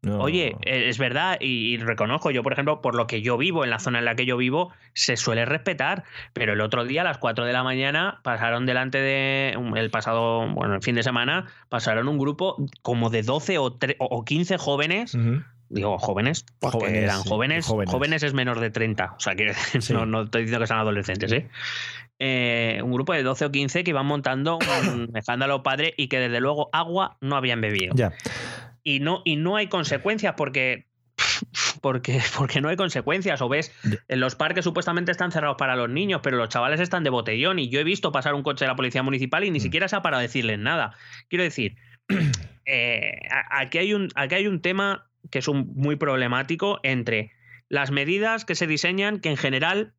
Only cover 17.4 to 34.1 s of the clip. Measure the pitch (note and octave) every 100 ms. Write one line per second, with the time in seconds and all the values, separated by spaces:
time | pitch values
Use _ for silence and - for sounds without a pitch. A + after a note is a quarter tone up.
17.4 | B2+ E3 D#3+ A2 F#2+ B2+ D3 D#3+ D3 C3+
18.4 | B2 A#2 A2+ A2 A2 G#2 F#2 - - F#2+
19.4 | G#2+ G2 - C3+ A2 A#2+ A2+ A2 G#2+ A#2
20.4 | A2+ A#2 A2+ A2+ G#2+ G2+ G2 F#2+ G2 A#2
21.4 | A#2 - - - - - - _ C3+ B2+
22.4 | B2 A#2 A2+ G#2+ A#2+ B2 C3+ E3 C3 C3+
23.4 | D3 C#3 C#3 E3+ F3+ C#3+ C#3 D3 C3+ C3
24.4 | D3 E3 E3+ F3 G3 B2+ A#2 A#2 - B2
25.4 | C3+ C#3 C3+ C3+ D#3+ - C3 C3+ B2 A#2
26.4 | C3 D3 D3 D3+ E3 F3+ F#3+ - C3+ C#3+
27.4 | B2+ A#2 G#2+ G#2 F#2 B2+ G#2+ - - -
28.4 | - - - - D#3 C#3 C#3+ F#3 - D3+
29.4 | E3 G#3 G3+ F#3 D3 C#3+ G3 A3 G3 -
30.4 | C#3 C3 C3 B2 - _ _ - - -
31.4 | - - - - C#3 B2+ B2 C3 - -
32.4 | C#3 C#3+ D3 F3+ F#3 C#3 A#2+ F3+ F#3 C#3
33.4 | B2 C#3+ D3+ - B2+ G#2 _